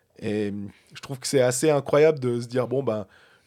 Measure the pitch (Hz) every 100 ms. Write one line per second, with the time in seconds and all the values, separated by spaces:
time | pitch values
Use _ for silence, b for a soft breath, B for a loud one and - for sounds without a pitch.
0 | b - 107 104 104 101 98 b b -
1 | - 131 - 139 123 123 156 143 - 147
2 | 156 151 127 120 117 123 117 127 127 107
3 | 98 b b b